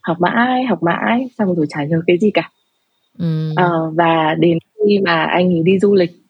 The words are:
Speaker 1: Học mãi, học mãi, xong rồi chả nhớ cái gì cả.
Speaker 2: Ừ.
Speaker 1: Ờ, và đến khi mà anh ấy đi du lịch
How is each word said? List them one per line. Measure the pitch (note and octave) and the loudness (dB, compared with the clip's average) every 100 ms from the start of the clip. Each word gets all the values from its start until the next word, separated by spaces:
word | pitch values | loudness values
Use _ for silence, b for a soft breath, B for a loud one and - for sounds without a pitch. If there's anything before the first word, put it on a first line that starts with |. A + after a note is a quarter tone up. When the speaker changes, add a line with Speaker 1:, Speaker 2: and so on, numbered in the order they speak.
Speaker 1:
Học | - E3+ | -6 -2
mãi, | F3 A3+ B3 B3+ C4 | 0 0 0 0 -2
học | G3 | -2
mãi, | E3+ - - A#3+ B3+ - | -2 -2 -2 -2 -4 -4
xong | G3 E3+ | -2 -2
rồi | D3 | -4
chả | D#3 D3 | -4 -4
nhớ | E3 E3+ | -2 0
cái | F3+ | 2
gì | G#3 | 2
cả. | E3+ - _ _ _ _ _ _ - | 0 -4 _ _ _ _ _ _ -6
Speaker 2:
Ừ. | E3+ D#3 D#3+ D#3 | -4 -2 -4 -2
Speaker 1:
Ờ, | F3+ E3 D#3+ D#3+ | 0 0 -2 0
và | E3+ E3 D#3 D#3+ | 0 2 0 2
đến | E3+ E3 _ - G#3 | 0 0 _ -2 0
khi | G3+ | 2
mà | F#3+ E3 | 2 0
anh | D#3 F3 F3+ E3+ | 0 2 2 2
ấy | |
đi | E3 F#3+ | 2 2
du | G3+ G3+ | 2 2
lịch | F3 - | 0 -4